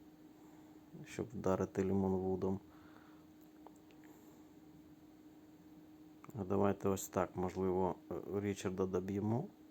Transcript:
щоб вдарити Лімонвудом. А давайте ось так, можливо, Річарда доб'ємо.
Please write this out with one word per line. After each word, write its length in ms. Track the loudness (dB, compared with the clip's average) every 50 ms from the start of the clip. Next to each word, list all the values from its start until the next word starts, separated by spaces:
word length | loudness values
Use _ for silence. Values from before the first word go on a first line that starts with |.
| -20 -20 -20 -20 -20 -20 -20 -20 -20 -20 -20 -20 -20 -20 -20 -20 -20 -18 -14 -14 -14
щоб 220 | -8 -4 -6 -4 -4 -4
вдарити 500 | 0 2 4 4 4 2 0 0 0 2
Лімонвудом. 760 | 2 2 2 4 2 2 2 2 0 0 0 0 0 -2 -2 -6 -10 -20 -20 -20 -20 -20 -20 -20 -20 -20 -20 -20 -20 -20 -20 -20 -20 -20 -20 -20 -20 -20 -20 -20 -20 -20 -20 -20 -20 -20 -20 -20 -20 -20 -20 -20 -20 -20 -20 -20 -20 -20 -20 -20 -20 -20 -20 -20 -20 -20 -20 -20 -20 -20 -20 -20 -20 -20 -20 -20 -20 -20 -20 -20 -20 -20 -20 -20 -20 -20 -20 -18 -10 -6
А 80 | -6 -2
давайте 460 | 2 4 4 4 4 4 2 2 2
ось 180 | 2 2 0
так, 280 | -2 0 0 0 0 0
можливо, 600 | -2 -2 -2 0 0 2 2 4 4 2 2 0 -2 -6 -8 -8 -8 -4 -2 -2
Річарда 520 | 0 0 0 -2 -2 -2 -2 0 0 0
доб'ємо. 640 | 2 0 0 0 0 -2 0 2 2 2 0 -2 -4 -10 -18 -20 -12